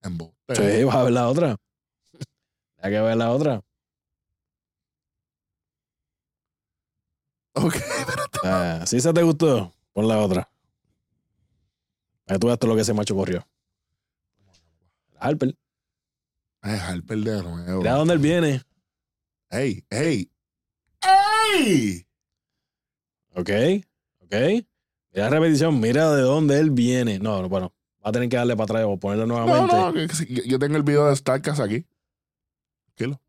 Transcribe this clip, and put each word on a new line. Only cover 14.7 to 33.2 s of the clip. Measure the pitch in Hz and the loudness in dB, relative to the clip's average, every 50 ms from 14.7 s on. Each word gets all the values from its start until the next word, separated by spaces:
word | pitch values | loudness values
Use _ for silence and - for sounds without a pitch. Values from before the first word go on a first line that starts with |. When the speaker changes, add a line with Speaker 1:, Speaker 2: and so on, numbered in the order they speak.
| _ _ _ _ _ _ _ _ _ | _ _ _ _ _ _ _ _ _
Speaker 2:
Harper. | _ - 123 151 151 135 127 147 _ _ _ _ _ _ _ _ _ _ _ _ _ _ _ _ _ _ _ _ _ - | _ -4 -2 -2 0 -2 -4 -4 _ _ _ _ _ _ _ _ _ _ _ _ _ _ _ _ _ _ _ _ _ -8
Speaker 1:
Es | 101 107 104 | -6 -6 -6
Harper | 85 87 92 87 82 - 113 | -6 -6 -8 -8 -8 -6 -6
de | 110 107 113 110 104 90 | -4 -2 -2 -4 -4 -6
nuevo. | 87 85 85 85 90 92 95 | -6 -10 -10 -8 -6 -4 -2
Speaker 2:
Mira | 90 110 123 | 0 0 0
dónde | 139 156 165 175 | 2 2 2 2
él | 160 | 2
viene. | 139 147 170 175 165 151 139 127 - _ _ _ _ _ _ _ _ _ _ _ _ _ _ _ _ _ | 2 2 2 2 0 0 -2 -4 -6 _ _ _ _ _ _ _ _ _ _ _ _ _ _ _ _ _
Speaker 1:
¡Ey! | - 113 135 135 95 92 - _ | -6 -4 -2 -2 -4 -6 -10 _
¡Ey! | 98 113 147 165 151 104 90 _ _ _ _ _ _ _ _ _ _ _ _ _ _ _ - 370 381 392 403 415 427 440 440 440 403 | -6 -2 -2 -2 -2 -2 -4 _ _ _ _ _ _ _ _ _ _ _ _ _ _ _ 2 4 6 6 6 4 2 2 2 2 2
¡Ey! | 370 285 220 185 139 113 101 92 87 - _ _ _ _ _ _ _ _ _ _ _ _ _ _ _ _ _ _ _ _ _ _ _ _ _ | 2 2 2 2 2 2 0 -4 -6 -10 _ _ _ _ _ _ _ _ _ _ _ _ _ _ _ _ _ _ _ _ _ _ _ _ _
Speaker 2:
Ok, | _ 92 90 101 101 107 123 160 190 208 185 _ _ _ _ _ _ _ | _ -8 -4 -2 0 2 2 2 2 0 -2 _ _ _ _ _ _ _
ok. | _ 85 98 107 127 165 202 240 214 _ _ _ _ _ _ _ _ _ _ | _ _ -2 0 2 2 0 0 -2 _ _ _ _ _ _ _ _ _ _
Mira | 95 101 117 | -2 0 0
la | 143 156 | 2 2
repetición, | 160 165 156 135 156 165 151 127 | 2 2 2 2 2 2 2 2
mira | 110 113 120 147 160 160 151 | 0 2 2 2 2 2 2
de | 139 131 | 2 2
dónde | 127 139 156 156 147 139 143 | 2 2 2 2 2 2 4
él | 156 156 | 2 2
viene. | 139 123 120 123 123 127 123 117 104 95 | 2 2 2 2 2 0 0 -2 -2 -2
No, | 101 113 107 95 | -4 -4 -2 -2
no, | 92 | -4
bueno, | 92 92 95 92 87 _ _ _ _ _ _ _ | -2 -4 -4 -4 -6 _ _ _ _ _ _ _
va | 107 | -4
a | |
tener | 107 120 123 | -4 -2 -2
que | 120 123 | 0 0
darle | 123 120 120 120 | 0 0 0 0
para | 107 110 | 0 -2
atrás | 104 110 113 113 | -2 0 0 0
o | 104 101 92 | 0 -2 -4
ponerlo | - 98 101 107 110 | -4 -4 -2 -2 -2
nuevamente. | 113 120 117 117 - - - 381 359 349 | -2 -2 -2 0 2 2 2 4 4 2
Speaker 1:
No, | 359 370 | 2 2
no, | 359 320 | 0 -2
que, | 311 160 | -4 -4
que | 170 165 | -4 -6
sí, | 156 165 - | -6 -6 -6
yo, | 123 127 - | -6 -6 -2
yo | 117 131 131 | -2 -2 0
tengo | 139 143 151 | 0 0 0
el | 156 143 | 0 0
video | 143 147 147 147 | 2 2 4 4
de | 147 143 | 4 2
Starcast | 135 - - 131 135 - 156 147 143 | 0 0 -2 -2 -2 -2 -4 -4 -4
aquí. | 123 101 107 120 170 _ _ _ _ _ _ _ _ _ _ _ _ _ _ _ _ _ _ _ _ | -2 -2 -4 -6 -8 _ _ _ _ _ _ _ _ _ _ _ _ _ _ _ _ _ _ _ _
Tranquilo. | _ _ _ 113 127 143 135 | _ _ _ -8 -8 -8 -10